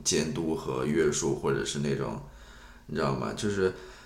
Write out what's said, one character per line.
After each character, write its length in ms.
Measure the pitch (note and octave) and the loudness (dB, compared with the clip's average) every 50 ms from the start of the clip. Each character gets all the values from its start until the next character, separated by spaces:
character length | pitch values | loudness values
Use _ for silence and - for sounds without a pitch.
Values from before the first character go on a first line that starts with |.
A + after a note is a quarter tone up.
| C#2+ | 0
监 300 | - - D2+ D#2 D#2+ D2 | 2 2 2 2 2 0
督 220 | D#2 E2 D#2+ D#2+ | -2 0 0 0
和 300 | - - - C2 B1+ C2 | -2 -2 -2 -2 0 2
约 260 | D2 D2+ E2 D#2 D2 | 2 4 4 4 4
束， 240 | D2 - E2 D2+ C2 | 4 2 2 2 0
或 160 | - - D2+ | 2 2 0
者 140 | C#2 A#1+ - | 0 0 0
是 140 | - - D2 | -2 -2 0
那 160 | C#2+ C#2+ C2+ | 0 0 0
种， 260 | - A#1+ A#1 A1 - - - - - - - - - - - - - - | 0 -2 -2 -4 -6 -10 -12 -16 -18 -20 -20 -20 -20 -20 -20 -20 -20 -12
你 100 | - D#2 | -6 -2
知 60 | D2+ | 0
道 120 | D#2 C#2 C#2 | 0 0 0
吗？ 180 | B1+ A#1+ G#1+ - | 0 -2 -4 -4
就 140 | - A2 G#2 | -2 -2 0
是 240 | G2+ G2 F#2 F#2+ - - - - - - - | 2 2 2 2 0 -2 -10 -16 -18 -18 -20